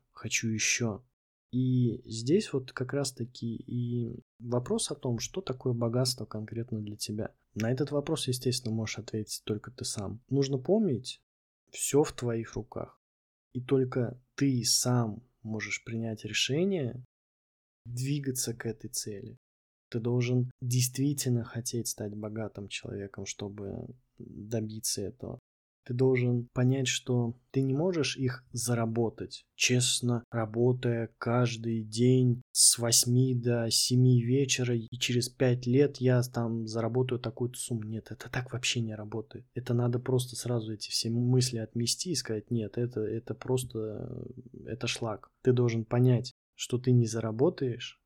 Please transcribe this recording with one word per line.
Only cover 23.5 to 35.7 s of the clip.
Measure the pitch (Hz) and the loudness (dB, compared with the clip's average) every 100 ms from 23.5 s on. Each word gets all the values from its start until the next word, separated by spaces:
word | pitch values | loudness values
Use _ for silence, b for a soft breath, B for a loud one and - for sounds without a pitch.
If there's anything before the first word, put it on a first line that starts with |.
| 101 98 95 - 127 _ - | -8 -8 -8 -10 -14 _ -20
добиться | 123 - 104 113 110 110 - - | -16 -14 -6 -4 -4 -6 -4 -4
этого. | 95 - 95 - - _ _ _ - | -6 -8 -10 -12 -14 _ _ _ -6
Ты | |
должен | 123 131 127 123 120 120 | 2 4 4 4 0 0
понять, | - 123 135 127 | 2 4 4 2
что | - - 123 120 120 _ | -2 0 0 0 -4 _
ты | 135 | -2
не | 135 | 0
можешь | 135 180 170 131 - | 2 2 2 0 0
их | 131 127 - | -2 -2 -8
заработать, | 120 - 120 113 113 113 110 92 - - | -6 -2 0 0 2 0 -2 -10 -12 -16
честно | - - 123 123 - 123 117 - | -2 2 4 2 2 2 0 -2
работая | 117 110 113 123 123 123 117 113 _ | -4 -2 2 4 4 2 0 -2 _
каждый | - 120 123 113 113 113 | 0 2 2 0 -2 -2
день | 107 110 123 127 127 120 - | -2 4 6 8 6 4 0
с | - - - | 4 6 6
восьми | 117 117 120 123 131 123 | 4 2 4 4 4 2
до | 120 120 117 | 2 2 2
семи | - - 123 127 123 | 2 4 6 8 6
вечера, | 117 131 135 - 123 117 | 6 2 2 2 0 0
и | 113 - | -2 -4
через | - 120 120 | 0 0 0
пять | - 131 123 | 2 2 2
лет | 123 | 4